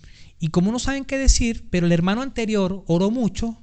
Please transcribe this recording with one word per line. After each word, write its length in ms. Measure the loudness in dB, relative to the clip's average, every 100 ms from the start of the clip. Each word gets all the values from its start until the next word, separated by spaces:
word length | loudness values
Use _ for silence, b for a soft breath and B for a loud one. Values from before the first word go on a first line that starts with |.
| b b b b
Y 100 | -2
como 220 | 0 0
no 60 | 0
saben 260 | -4 -6
qué 140 | -4 2
decir, 500 | 4 4 2 -2 -4
pero 160 | 0 2
el 60 |
hermano 300 | 2 2 0
anterior 640 | -4 -4 -2 0 0 -2 -2
oró 240 | 0 2
mucho, 480 | 0 -2 -2 -4 -6